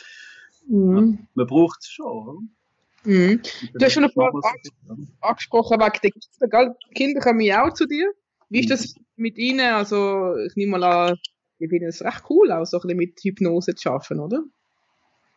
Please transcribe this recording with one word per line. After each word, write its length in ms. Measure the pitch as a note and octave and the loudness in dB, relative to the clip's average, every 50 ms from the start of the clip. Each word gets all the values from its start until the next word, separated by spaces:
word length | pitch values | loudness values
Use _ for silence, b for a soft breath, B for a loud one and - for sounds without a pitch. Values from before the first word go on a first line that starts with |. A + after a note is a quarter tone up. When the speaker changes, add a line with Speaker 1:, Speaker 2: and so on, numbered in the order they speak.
| B B B B B B B B B B B B _ C#4 | B B B B B B B B B B B B _ -2
Speaker 1:
Mhm. 280 | A3 G3 F#3+ F#3 F#3 | 0 2 2 4 4
Speaker 2:
Ja, 220 | G3+ A3 A3+ G#3 G3+ - - - | 4 4 2 2 -2 -6 -8 -4
man 120 | - B2 B2 | -4 -4 0
braucht 320 | C3 D#4 - E3 - - | 4 4 4 2 2 -6
es 80 | - - | -18 -20
schon, 180 | - - D#4 | -16 -14 -12
oder? 320 | - A#2+ A2+ G#2+ A#2+ D3 F#3 A3+ G#3+ _ _ _ _ _ _ _ _ _ _ - | -12 -12 -12 -12 -16 -16 -16 -16 -18 _ _ _ _ _ _ _ _ _ _ -2
Speaker 1:
Mhm. 360 | G#3+ G3 F#3 F3+ F#3 A3 A#3 - B B B B3 | 2 4 4 4 4 2 0 -2 B B B -14
Speaker 2:
Und 80 | B B | B B
Speaker 1:
Du 100 | - C4 | 2 2
hast 100 | B3+ - | 2 4
schon 100 | D4+ C#4 | 4 2
ein 60 | B3 - | 2 2
Speaker 2:
dann 0 | |
Speaker 1:
paar 180 | C4 B3+ B3+ D3 | 2 0 0 0
Speaker 2:
muss 120 | C#3+ - - - - - C#3+ - _ _ | 0 -2 -4 -4 -4 -10 -20 -20 _ _
man 100 | - A2+ | -18 -18
Speaker 1:
ange-, 120 | C#3+ D3 - - _ - | -16 -18 -18 -14 _ -4
angesprochen 580 | G#3+ A3+ - - - - A#3 A3+ A#3 A#3 A3 | -4 -4 -4 -4 0 2 2 2 4 2 2
wegen 180 | A3 G#3 G#3+ - - | 2 2 0 0 -2
der 80 | G3 - | -2 -2
Kinder, 360 | - - _ _ - C4 G#3 | -4 -18 _ _ -4 -2 2
gell? 280 | G#3+ A#3 C4 A#3+ A#3+ - - _ | 4 4 2 2 0 -10 -18 _
Die 60 | - | -4
Kinder 260 | - C4+ C#4+ C#4 C4 | -2 -2 -2 0 0
kommen 200 | - B3 A3+ A3+ | 2 2 2 2
ja 260 | A3 G3+ F#3+ A3 C4+ | 2 2 2 2 2
auch 80 | E4 - | 0 0
zu 120 | - D#4+ | -2 -2
dir. 260 | C4 D4 D4+ F4+ G4+ G4+ _ _ _ _ _ _ - | -2 0 -2 -2 -4 -4 _ _ _ _ _ _ -4
Wie 120 | G#3 B3 | -2 0
ist 60 | A#3+ | 0
Speaker 2:
Mhm. 40 | A3+ | 0
Speaker 1:
das 240 | C4+ - - - - _ _ _ _ | 0 -2 -4 -8 -14 _ _ _ _
mit 220 | A3+ A3+ A3+ A3 G#3+ | -8 -8 -6 -6 -4
ihnen? 220 | A#3 B3+ C4 C4+ B3+ A#3+ A3 | -2 -2 0 0 0 0 0
Also, 600 | G#3+ G#3 G#3 G#3 G3+ G3 G3 G3 F#3+ F#3 F3+ E3+ | 0 -2 -2 -2 -2 0 0 -2 -2 -2 -2 -2
ich 180 | A#2 G#2 F3+ - | -4 -4 -6 -4
nehme 240 | G3+ G3+ G3+ F#3+ F3+ | -4 -2 -2 0 0
mal 60 | F3+ | 2
an, 340 | F3+ F3 F3 F3 F3 F3 F3 - - _ _ _ _ _ - | 2 4 4 2 0 0 -4 -6 -16 _ _ _ _ _ -10
die 80 | E3 | -8
finden 220 | D#3+ F3 E3+ E3+ E3 | -4 -4 -4 -4 -4
es 160 | D#3+ - - | -10 -8 -8
recht 180 | A#3 - - - - | -8 -8 -8 -4 0
cool, 220 | D4+ F#4 G#4 C#4 F3 | 4 4 4 4 2
auch 120 | E3 E3 | 0 -4
so 120 | - - | -4 -6
ein 60 | F3+ - | -6 -4
bisschen 160 | F3+ F3 F3+ | -4 -2 -2
mit 220 | E3+ F3+ - - | -4 -4 -6 -6
Hypnose 540 | - F#3+ F#3+ - G3 E3+ E3+ F3 F3 - - | -6 -6 -4 -2 -2 0 0 -2 -2 -4 -6
zu 160 | - - D3+ | -4 -4 -4
arbeiten, 300 | B2+ C#3+ - - D#3+ D#3 | -4 -4 -6 -8 -10 -8
oder? 240 | D3 F3 A#3 D#4+ D#4 C#4 _ _ _ _ _ _ _ _ _ _ _ _ _ _ _ _ _ | -6 -6 -6 -6 -6 -8 _ _ _ _ _ _ _ _ _ _ _ _ _ _ _ _ _